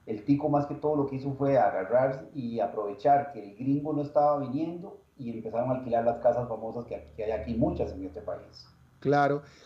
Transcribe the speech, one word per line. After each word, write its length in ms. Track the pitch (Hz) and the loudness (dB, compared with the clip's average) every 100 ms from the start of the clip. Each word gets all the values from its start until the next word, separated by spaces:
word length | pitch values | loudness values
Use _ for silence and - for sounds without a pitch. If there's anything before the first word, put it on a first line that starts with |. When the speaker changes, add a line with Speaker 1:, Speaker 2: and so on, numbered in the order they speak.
| - | -8
Speaker 1:
El 180 | 104 | -4
tico 260 | 143 143 151 | 2 2 4
más 180 | 143 143 | 2 0
que 80 | - | -2
todo 200 | 151 147 | 0 2
lo 120 | 135 | 0
que 80 | 131 | -4
hizo 180 | 139 | -6
fue 240 | 131 139 131 | 0 2 4
agarrar 720 | 104 92 95 120 110 - - 143 | 4 2 2 4 4 0 -8 -8
y 240 | 117 117 | -6 -2
aprovechar 720 | 101 110 101 98 147 143 - | -2 -2 -4 0 4 4 2
que 120 | 117 | -8
el 120 | 101 - | -14 -6
gringo 380 | 135 143 151 | 0 0 0
no 100 | 147 | -2
estaba 360 | 139 147 147 143 | 0 2 4 2
viniendo 640 | 127 143 165 175 196 - _ - | 0 -4 -4 -6 -10 -16 _ -12
y 140 | 120 | -8
empezaron 400 | 113 107 113 127 | -8 -4 -2 0
a 40 | 123 | -2
alquilar 240 | 117 117 117 | 0 2 2
las 140 | 117 | 2
casas 280 | 120 120 117 | 4 2 0
famosas 380 | 110 110 117 - | -6 -6 -8 -8
que, 260 | 95 - - | -10 -12 -6
que 80 | |
hay 80 | 107 | -4
aquí, 240 | 107 120 117 | -4 -2 0
muchas 360 | 160 180 - | 0 0 -4
en 120 | 95 95 | -6 -10
este 160 | - | -10
país. 460 | - - - - - _ _ _ | -10 -10 -12 -20 -20 _ _ _
Speaker 2:
Claro. 420 | 135 143 143 143 - - | 2 4 4 0 -6 -20